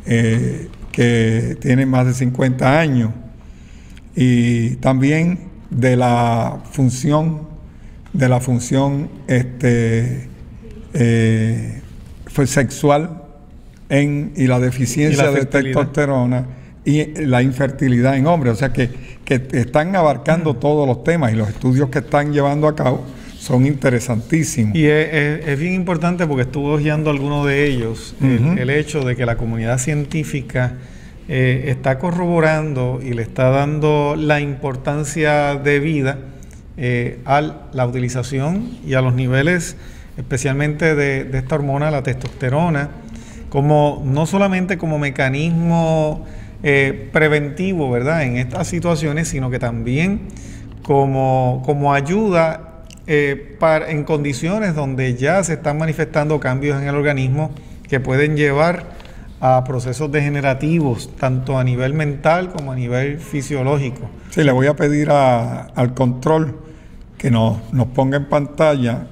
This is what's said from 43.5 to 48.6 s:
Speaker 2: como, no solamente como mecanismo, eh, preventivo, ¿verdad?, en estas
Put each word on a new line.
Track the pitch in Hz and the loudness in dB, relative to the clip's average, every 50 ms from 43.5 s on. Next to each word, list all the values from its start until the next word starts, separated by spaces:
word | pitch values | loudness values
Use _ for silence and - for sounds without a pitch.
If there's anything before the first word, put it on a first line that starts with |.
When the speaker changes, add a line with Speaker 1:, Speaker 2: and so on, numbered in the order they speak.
Speaker 2:
como, | - 139 139 151 151 151 147 147 135 147 143 | 0 0 4 4 4 6 4 2 2 -2 -2
no | 131 135 147 165 | -2 0 0 0
solamente | 160 190 196 202 196 190 185 185 180 196 170 | 0 2 2 2 2 2 0 0 -2 -2 -2
como | 170 160 156 147 | -2 -2 -2 0
mecanismo, | 147 143 135 147 139 131 135 143 156 170 165 165 170 170 170 170 165 160 160 160 156 151 156 - - - - - - - - - - | -2 -2 0 0 0 0 0 0 0 0 0 2 2 2 2 2 2 2 2 2 2 0 -2 -6 -10 -12 -14 -14 -14 -14 -14 -4 0
eh, | 147 139 139 135 135 135 - - - | 2 4 4 4 2 -2 -4 -10 -2
preventivo, | - 160 156 151 151 151 147 143 143 - 185 190 190 170 147 131 | 2 2 4 4 4 2 0 -4 -4 -4 -4 -2 -2 -2 -2 0
¿verdad?, | 123 120 123 143 165 165 143 | 0 0 0 0 0 0 0
en | 123 120 | 0 -2
estas | 123 135 123 160 180 | -2 -4 -4 -4 -6